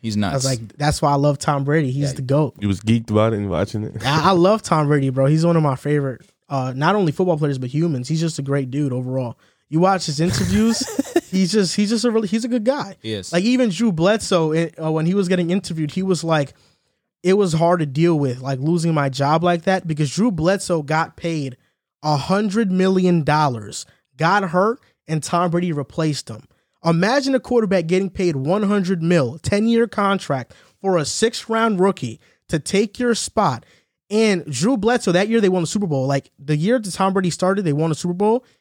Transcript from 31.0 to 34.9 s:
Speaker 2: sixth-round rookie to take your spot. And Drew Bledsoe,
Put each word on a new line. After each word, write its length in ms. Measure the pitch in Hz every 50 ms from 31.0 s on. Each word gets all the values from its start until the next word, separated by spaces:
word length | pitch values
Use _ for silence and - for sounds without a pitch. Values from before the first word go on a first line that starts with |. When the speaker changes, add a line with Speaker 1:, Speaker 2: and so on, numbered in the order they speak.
| 147
Speaker 2:
sixth-round 760 | - - - - 226 - - - - 226 226 226 226 220 175
rookie 400 | 185 196 190 - - 120 110 - _ _ _ _ _ _
to 80 | -
take 400 | 160 - - - 196 220 208 _
your 160 | - 247 240 233
spot. 520 | - - - _ 220 208 160 127 117 - _ _ _ _ _ _ _ _ _
And 340 | 202 214 226 214 196 175 - 151
Drew 260 | 143 120 151 226 277
Bledsoe, 340 | 220 190 226